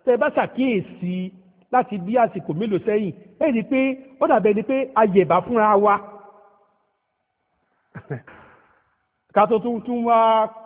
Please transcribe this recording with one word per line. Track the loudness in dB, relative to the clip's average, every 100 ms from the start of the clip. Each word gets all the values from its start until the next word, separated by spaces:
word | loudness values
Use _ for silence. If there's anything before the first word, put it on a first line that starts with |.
Tẹ́ | 0
ẹ | 0
bá | 0
ṣàkíyèsí | -2 -4 -2 -2 -2 -4 -10 -8 -6 -8 -14 _ _ _
láti | -2 -2 -6
bí | -4
àsìkò | 0 0 -2 -8
mélòó | -6 -2 -2
sẹ́yìn, | -2 -2 -2 -8 -18
ẹ | _ -2
rí | 0
i | -2
pé | 0 0 -4 -12 -4
ó | 0
dàbẹ̀ | 2 2
ni | 0
pé | 0 -4 -2
a | 2
yẹ̀bá | 2 4 2 2
fúnra | 0 0 2 4
wa. | 4 0 -4 -20 -20 -20 _ _ _ _ _ _ _ _ _ _ _ _ _ _ _
<laughs> | -20 -14 -14 -14 -20 -20 _ _ _ _ _ _ _ _
Ká | 0 2
tó | 0
tún, | -2 -8
tún | -6 -4
wá | 0 2 4 2 0 -6